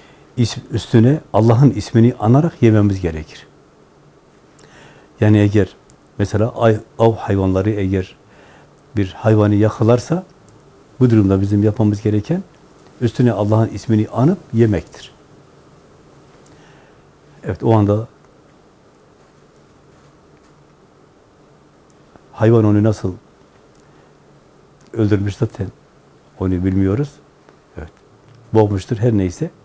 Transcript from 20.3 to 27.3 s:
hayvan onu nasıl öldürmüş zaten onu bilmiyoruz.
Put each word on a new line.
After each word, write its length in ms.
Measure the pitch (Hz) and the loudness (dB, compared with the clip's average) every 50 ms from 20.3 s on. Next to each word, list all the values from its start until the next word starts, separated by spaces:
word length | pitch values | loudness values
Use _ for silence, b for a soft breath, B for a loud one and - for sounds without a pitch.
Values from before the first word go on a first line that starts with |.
| 147 147 _ _ _ _ _ _ _ _ _ _ _ _ _ _ _ _ _ _ _ _ 151 151 147 151 _ _ _ _ _ _ _ _ _ _ - - _ _ - | _ _ _ _ _ _ _ _ _ _ _ _ _ _ _ _ _ _ _ _ _ _ _ _ _ _ _ _ _ _ _ _ _ _ _ _ -20 -20 _ _ -6
hayvan 320 | - 110 110 117 117 110 | -2 2 2 4 4 4
onu 180 | 107 104 104 104 | 2 2 2 2
nasıl 320 | 110 107 - - 95 92 - _ _ _ _ _ _ _ _ _ _ _ _ b b b b b b b _ _ _ _ _ _ _ _ _ _ _ _ _ _ _ - | 0 -2 -2 -6 -10 -10 -12 _ _ _ _ _ _ _ _ _ _ _ _ b b b b b b b _ _ _ _ _ _ _ _ _ _ _ _ _ _ _ -6
öldürmüş 400 | 120 110 104 104 101 101 104 98 | -4 -2 -2 -2 -2 -2 -4 -6
zaten 300 | - 123 110 - - 98 92 - _ _ _ _ _ _ _ _ _ _ _ _ - | -6 -6 -8 -6 -8 -12 -12 -12 _ _ _ _ _ _ _ _ _ _ _ _ -6
onu 240 | 92 92 92 90 92 | -4 -4 -2 -2 -2
bilmiyoruz. 460 | 95 95 98 95 95 98 123 147 143 - - _ _ | -2 -2 0 0 0 -2 -2 -4 -8 -10 -16 _ _